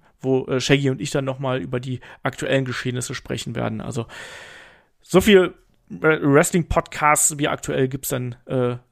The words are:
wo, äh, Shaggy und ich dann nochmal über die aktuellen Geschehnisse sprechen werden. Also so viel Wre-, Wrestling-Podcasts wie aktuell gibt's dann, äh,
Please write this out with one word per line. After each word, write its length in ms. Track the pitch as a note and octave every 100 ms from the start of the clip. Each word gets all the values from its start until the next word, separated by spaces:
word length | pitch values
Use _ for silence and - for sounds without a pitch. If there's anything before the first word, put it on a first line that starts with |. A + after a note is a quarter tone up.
| _ _
wo, 240 | C3 C3 -
äh, 140 | C3
Shaggy 300 | - C#3 C#3
und 100 | C3+
ich 100 | D3
dann 140 | D3
nochmal 360 | C3+ C3 C3+ C3
über 200 | C3+ B2+
die 200 | C3 B2 - -
aktuellen 420 | C#3 - - C3+
Geschehnisse 500 | B2+ A#2+ B2+ B2 -
sprechen 420 | B2+ - A#2+ - A#2
werden. 240 | A#2 A2
Also 260 | - A#2 A2+ - - - - - - _ _ _
so 200 | - F#3
viel 340 | G3+ F#3+ F3+ - _ _ _
Wre-, 320 | - D#3 D#3+
Wrestling-Podcasts 1160 | D3+ C#3 - F3+ D#3 - - - D3+ D3 - D3+
wie 100 | D3
aktuell 400 | C#3 - D3 C3
gibt's 220 | C3+ -
dann, 240 | C3 B2 A#2+ -
äh, 300 | C3 B2 B2 -